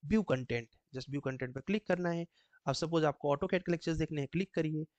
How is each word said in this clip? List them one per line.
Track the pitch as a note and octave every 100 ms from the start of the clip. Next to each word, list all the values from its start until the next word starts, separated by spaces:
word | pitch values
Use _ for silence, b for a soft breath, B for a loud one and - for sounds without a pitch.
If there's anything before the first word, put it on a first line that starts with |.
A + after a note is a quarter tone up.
| D3
व्यू | A3
कंटेंट, | G3 C3 B2 A#2+ A2+ _ _ C3
just | C3
व्यू | C#3
कंटेंट | C3+ C3 C3 B2+
पर |
क्लिक | C3 G#3 -
करना | F3+ F3
है। | E3+ E3+ b b b -
अब |
सपोज | C3+ D#3+ E3+
आपको | D#3 C#3+ D3 C#3+
AutoCAD | F#3+ F#3
के | F3+
लेक्चर्स | E3+ - D#3
देखने | D#3+ D3+
हैं, | C#3
क्लिक | E3 F#3+
करिए। | - D#3 D#3 D#3